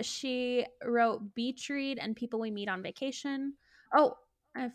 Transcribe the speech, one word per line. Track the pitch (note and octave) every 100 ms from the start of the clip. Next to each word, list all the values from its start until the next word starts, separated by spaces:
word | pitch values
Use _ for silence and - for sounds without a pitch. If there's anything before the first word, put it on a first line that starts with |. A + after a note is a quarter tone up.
She | A3+ - C4+ B3+ B3 B3 - -
wrote | - A#3 A#3 A3 G#3 G#3+
Beach | A#3 B3+ -
Read | C#4+ C4+ B3+
and | G3+ A3
People | A#3+ A3+
We | A3+
Meet | G#3 G3+
on | F#3
Vacation. | F3+ - C4+ C4 C#4+ C#4 C#4 C#4 _ - _ -
Oh, | D4 - _ _ _ -
I | B3